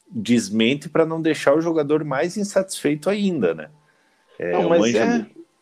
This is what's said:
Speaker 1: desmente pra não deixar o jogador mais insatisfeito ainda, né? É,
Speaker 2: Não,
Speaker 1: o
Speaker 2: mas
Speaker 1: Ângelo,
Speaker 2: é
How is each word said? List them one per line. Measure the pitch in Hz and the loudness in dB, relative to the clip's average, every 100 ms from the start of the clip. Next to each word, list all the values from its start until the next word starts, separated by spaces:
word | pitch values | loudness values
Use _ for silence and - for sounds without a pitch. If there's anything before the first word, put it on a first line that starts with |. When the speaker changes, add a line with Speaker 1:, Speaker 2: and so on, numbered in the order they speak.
| _ | _
Speaker 1:
desmente | 117 101 120 98 110 113 143 165 | -6 0 0 2 0 0 0 -2
pra | 156 160 | 0 0
não | 160 | 0
deixar | 160 151 143 | -2 0 2
o | 151 | 2
jogador | 170 160 147 156 156 | 2 0 0 0 -2
mais | 135 175 208 | -4 -4 -4
insatisfeito | 202 190 190 - 147 151 190 | -2 -2 -2 -2 -2 -2 -2
ainda, | 208 196 160 87 | -2 0 0 0
né? | 80 76 _ _ _ _ _ _ - | -2 -8 _ _ _ _ _ _ -10
É, | 170 | -4
Speaker 2:
Não, | 175 165 | 0 2
Speaker 1:
o | |
Speaker 2:
mas | 170 233 220 | 4 4 2
Speaker 1:
Ângelo, | - 240 | 2 0
Speaker 2:
é | - - - _ | -4 -14 -20 _